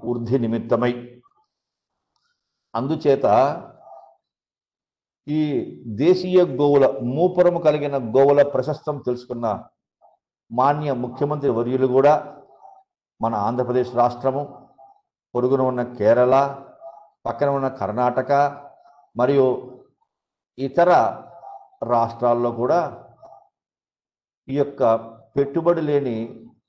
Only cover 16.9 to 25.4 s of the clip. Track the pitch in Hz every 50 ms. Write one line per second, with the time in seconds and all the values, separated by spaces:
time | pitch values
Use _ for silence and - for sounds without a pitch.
16.9 | - - - _ _ _ - - 113 - 143 143 139 139 135 131 - - 101 98
17.9 | 104 123 123 123 120 131 123 - 143 143 143 139 - - - - - _ _ _
18.9 | _ _ _ _ - 113 127 131 143 139 131 127 123 - - - - - - _
19.9 | _ _ _ _ _ _ _ _ _ _ _ _ _ 123 135 127 - 175 170 180
20.9 | 175 135 113 98 - - - - - - - - - - - _ _ - 113 113
21.9 | 120 117 117 117 - - 123 120 120 120 120 120 120 117 123 131 160 175 156 -
22.9 | - - - - _ _ - - - - _ _ _ _ _ _ _ _ _ _
23.9 | _ _ _ _ _ _ _ _ _ _ _ - 135 147 143 143 - - 127 113
24.9 | 113 113 - - - - _ _ - 139